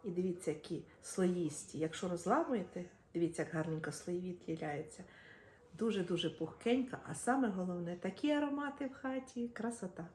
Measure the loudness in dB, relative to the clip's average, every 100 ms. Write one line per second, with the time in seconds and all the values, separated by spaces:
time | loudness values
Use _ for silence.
0 | 0 2 2 2 -2 -4 -4 -6 -6 -16
1 | -6 4 4 4 0 -2 -8 -2 -2 0
2 | -2 0 4 4 4 0 -2 -6 -8 -14
3 | -6 0 2 2 0 0 0 -2 -4 -6
4 | -4 -2 -2 -6 -4 -2 -2 -4 -6 -12
5 | -16 -18 -20 -20 -20 -20 -18 0 2 2
6 | 2 2 0 -2 -6 0 4 4 4 -4
7 | -6 -2 4 4 4 2 0 0 -2 -2
8 | -4 0 4 4 4 0 -2 -2 -6 -4
9 | -2 -2 -4 -4 -4 -2 -4 -2 -6 -6
10 | -12